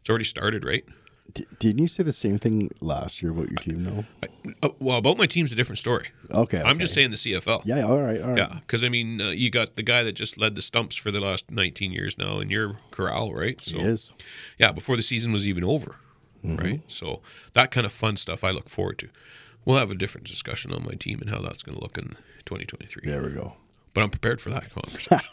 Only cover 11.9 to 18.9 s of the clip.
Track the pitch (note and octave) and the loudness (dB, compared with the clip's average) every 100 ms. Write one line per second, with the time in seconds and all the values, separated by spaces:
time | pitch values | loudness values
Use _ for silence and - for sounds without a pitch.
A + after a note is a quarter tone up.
11.9 | F2 G2 - F#2+ G2+ G2 G#2 G#2 G#2 - | -2 -4 -4 -4 -2 -2 -2 -2 -6 -12
12.9 | - F#2 A#1 A2 - G2 C3 - E2 F#2 | -4 -2 0 -2 -2 -2 -2 -4 0 0
13.9 | A2+ - - - - - - A2+ - - | 0 -4 -12 -18 -16 -18 4 4 4 0
14.9 | A#2+ - A#2 A#2 G#2+ G2+ F2+ F2+ D3 G2+ | 2 2 0 2 2 2 2 2 0 -2
15.9 | - _ _ _ _ E2+ D#2+ F2+ C#3+ - | -16 _ _ _ _ -4 0 0 -2 -6
16.9 | - D#2+ - - - - A#2+ B2+ B2 G#2+ | -8 -6 -8 -10 -20 2 4 4 2 0
17.9 | - A2 G#2 - E2 F#2 F#2+ - - F#2+ | 0 0 0 -4 -2 -2 -2 -4 -2 -2